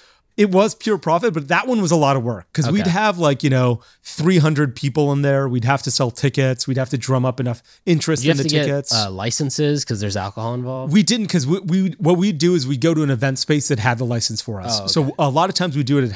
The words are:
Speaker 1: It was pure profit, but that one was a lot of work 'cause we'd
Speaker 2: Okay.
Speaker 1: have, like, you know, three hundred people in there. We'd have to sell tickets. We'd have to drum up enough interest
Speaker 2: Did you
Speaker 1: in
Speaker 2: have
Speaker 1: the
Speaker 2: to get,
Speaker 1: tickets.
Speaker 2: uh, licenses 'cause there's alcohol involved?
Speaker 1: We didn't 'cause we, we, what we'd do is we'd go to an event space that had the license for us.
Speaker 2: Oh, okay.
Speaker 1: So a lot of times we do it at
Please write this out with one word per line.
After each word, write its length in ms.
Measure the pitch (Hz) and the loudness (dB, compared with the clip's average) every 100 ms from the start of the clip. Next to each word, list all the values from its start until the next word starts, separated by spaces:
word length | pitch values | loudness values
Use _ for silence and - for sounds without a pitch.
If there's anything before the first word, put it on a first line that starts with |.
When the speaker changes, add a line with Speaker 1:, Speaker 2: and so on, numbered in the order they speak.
| _ _ _ - | _ _ _ 0
Speaker 1:
It 140 | 208 | 2
was 240 | 185 214 - | 4 2 0
pure 240 | 220 190 | -2 -2
profit, 340 | 165 170 233 | 0 0 0
but 140 | 160 139 | -2 0
that 200 | 175 240 | 0 2
one 140 | 233 | 0
was 80 | 175 | 2
a 60 | 165 | 4
lot 200 | 139 135 | 4 2
of 60 | |
work 240 | 117 104 - | -2 -6 -6
'cause 160 | - 131 | -2 0
we'd 120 | 202 | 0
Speaker 2:
Okay. 100 | 185 | 0
Speaker 1:
have, 260 | 180 214 180 | 0 0 2
like, 240 | 156 135 | 0 2
you 80 | 147 | 2
know, 300 | 131 123 113 - _ | 2 2 0 -6 _
three 340 | - - 160 180 | -12 -2 2 4
hundred 380 | 156 147 143 - | 4 2 -2 -2
people 360 | 139 151 143 | -4 0 0
in 120 | 143 | 2
there. 260 | 143 139 139 | 2 0 0
We'd 160 | 123 117 | -2 0
have 160 | 139 | 0
to 80 | - | -2
sell 220 | - 123 | -2 -2
tickets. 560 | - 139 143 131 127 - | -2 -2 0 0 0 -4
We'd 100 | 131 | -4
have 140 | 131 | -4
to 60 | 131 | -4
drum 280 | 131 131 127 | -2 0 0
up 140 | 123 | -2
enough 240 | 123 113 _ _ - | -4 -6 _ _ 0
interest 340 | 160 165 147 | 0 2 0
Speaker 2:
Did 60 | 139 | 2
you 40 | |
Speaker 1:
in 40 | 143 | 2
Speaker 2:
have 60 | |
Speaker 1:
the 60 | 151 | 2
Speaker 2:
to 60 | 151 | 0
get, 80 | 143 | 0
Speaker 1:
tickets. 280 | 143 - | -2 -2
Speaker 2:
uh, 160 | 117 101 | -2 -2
licenses 760 | 92 113 - 139 - 147 147 | -4 -4 -2 -2 0 0 0
'cause 160 | - 107 | -2 -4
there's 160 | 104 98 | -4 -4
alcohol 380 | 98 110 113 | -6 -6 -6
involved? 400 | 123 123 131 135 | -6 -6 -8 2
Speaker 1:
We 80 | 190 | 4
didn't 240 | 160 240 202 | 4 2 0
'cause 220 | 175 131 | 0 0
we, 120 | 190 | -2
we, 340 | 180 185 190 - | 0 0 0 0
what 200 | 160 175 | 2 2
we'd 180 | 202 156 | 2 2
do 160 | 170 | 2
is 140 | 180 127 | 2 0
we'd 140 | 139 | 0
go 120 | 165 | 0
to 80 | 160 | 2
an 80 | 147 | 0
event 300 | 123 135 131 | 0 -2 -2
space 280 | - 151 - | -2 0 0
that 100 | 123 | 0
had 180 | 123 117 | 0 0
the 80 | 120 | -2
license 340 | 120 - 107 | -2 -4 -6
for 220 | - 101 | -8 -8
us. 160 | 92 110 | -6 -4
Speaker 2:
Oh, 40 | |
okay. 80 | 98 | -2
Speaker 1:
So 240 | 165 139 - | 0 0 0
a 100 | 147 | 0
lot 220 | 139 190 | 2 0
of 60 | - | -2
times 200 | 185 143 | -2 -2
we 60 | |
do 160 | 131 143 | 0 0
it 60 | |
at 80 | 123 | 0